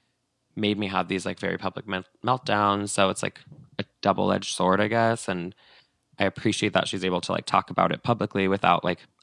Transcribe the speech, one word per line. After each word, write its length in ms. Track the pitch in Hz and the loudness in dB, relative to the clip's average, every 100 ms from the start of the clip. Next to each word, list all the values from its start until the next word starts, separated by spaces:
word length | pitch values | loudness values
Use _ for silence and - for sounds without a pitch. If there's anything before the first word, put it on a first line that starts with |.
| _ _ _ _ _ - | _ _ _ _ _ -2
made 220 | 104 101 | -2 0
me 100 | 101 | -2
have 200 | 95 87 | -2 -2
these, 180 | 95 95 | -4 -4
like, 140 | 90 | -6
very 180 | 95 90 | -6 -4
public 300 | 95 - 110 | -6 -8 -8
mel-, 180 | 92 - _ | -8 -8 _
meltdowns. 680 | 123 127 - 104 101 101 101 | -4 -2 0 2 2 2 0
So 200 | - 95 | 2 2
it's, 140 | 95 | 2
like, 160 | 98 - - - - - | -6 -8 -20 -20 -18 -12
a 60 | - - | -12 -2
double-edged 520 | 101 95 98 98 - | 0 2 2 0 -2
sword, 260 | - 90 98 | 0 2 4
I 80 | 104 | 2
guess. 400 | 117 113 113 - | 2 2 0 -2
And 280 | 90 87 - _ - _ _ _ - | -4 -6 -10 _ -20 _ _ _ -2
I 60 | 98 | -2
appreciate 480 | - 110 - 107 | 0 -2 0 0
that 140 | 92 - | 0 0
she's 160 | 98 | -2
able 180 | 92 90 | -2 -2
to, 100 | - | -2
like, 140 | 90 - | -6 0
talk 260 | 95 - | 0 0
about 200 | 90 87 | 0 0
it 120 | - | 0
publicly 440 | - 113 104 101 95 | -2 -2 0 0 0
without, 360 | 98 90 85 | 2 4 2
like, 160 | 87 87 - _ | 2 -4 -8 _